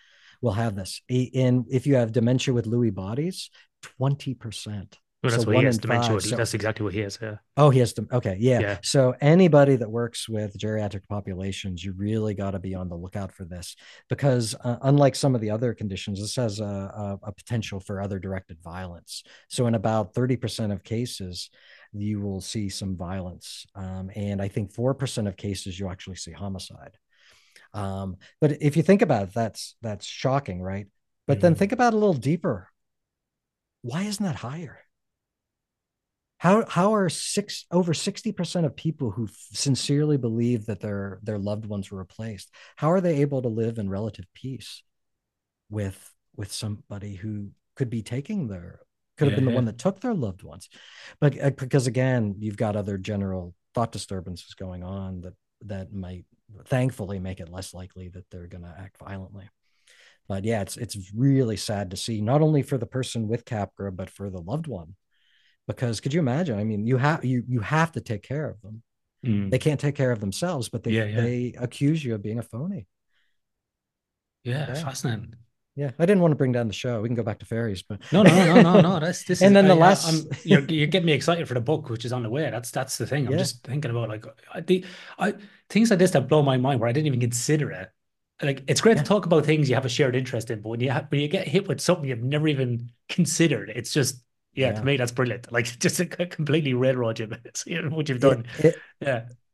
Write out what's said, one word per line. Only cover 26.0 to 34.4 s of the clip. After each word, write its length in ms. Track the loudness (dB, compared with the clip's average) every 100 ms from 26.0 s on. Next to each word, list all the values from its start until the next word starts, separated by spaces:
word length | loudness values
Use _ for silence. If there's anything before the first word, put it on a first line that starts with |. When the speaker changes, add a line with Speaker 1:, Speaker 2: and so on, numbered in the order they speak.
| -14 -14
Speaker 1:
see 160 | -14
homicide. 680 | -12 -10 -10 -12 -18 -20 -20 _ _ _ _ _ _ _
Um, 460 | -8 -6 -6 -8 -10 -18 _
but 180 | 4 4
if 160 | 4 4
you 60 |
think 180 | 6 6
about 220 | 6 2 0
it, 60 |
that's, 420 | -2 -2 -4 -14 -10
that's 260 | -8 -8 -10
shocking, 540 | -4 0 0 -2 -6
right? 260 | -6 -6 -10 _ _ _ -2
But 140 | 4
then 140 | 4
Speaker 2:
Mm. 40 | 4
Speaker 1:
think 140 | 2
about 220 | 2 2
it 20 | 4
a 20 |
little 120 | 2
deeper. 540 | 2 0 -2 -2 -6 -8 _ _ _ _ _ _ _ _ _ _ _
Why 220 | -8 -6
isn't 220 | -4 -2
that 120 | -4
higher? 440 | -4